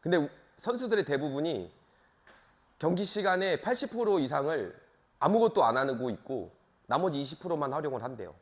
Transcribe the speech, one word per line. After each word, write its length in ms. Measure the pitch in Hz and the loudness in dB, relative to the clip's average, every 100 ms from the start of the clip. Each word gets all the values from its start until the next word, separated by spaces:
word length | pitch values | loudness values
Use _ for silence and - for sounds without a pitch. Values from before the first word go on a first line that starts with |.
근데 160 | 160 175 | 2 2
우-, 120 | 147 - _ _ | 2 -6 _ _
선수들의 460 | - 240 247 214 | -6 -4 0 0
대부분이 720 | 165 131 147 135 160 131 87 - _ _ _ _ _ - _ _ _ _ | 2 -2 -2 -4 -2 -4 -6 -14 _ _ _ _ _ -20 _ _ _ _
경기 280 | 156 180 196 | -2 0 -2
시간에 560 | 208 202 185 190 160 | -2 0 2 0 0
팔십 280 | - 247 240 | 0 -2 -2
프로 280 | 226 220 190 | -2 2 2
이상을 560 | 131 143 139 156 92 - _ _ _ _ | 2 0 0 -2 -4 -10 _ _ _ _
아무것도 460 | 147 214 226 220 | 4 6 4 6
안 140 | 123 123 | 4 4
하고 320 | 135 123 127 | 2 0 -4
있고 420 | 101 - 131 80 - _ _ _ | -6 -6 -8 -8 -16 _ _ _
나머지 360 | 135 185 143 | 0 0 -2
이십 180 | 139 156 | -8 -10
프로만 320 | 180 165 143 | -4 -2 -2
활용을 300 | 139 151 131 | -2 -4 -4
한대요. 320 | 117 123 92 78 | -6 -8 -12 -14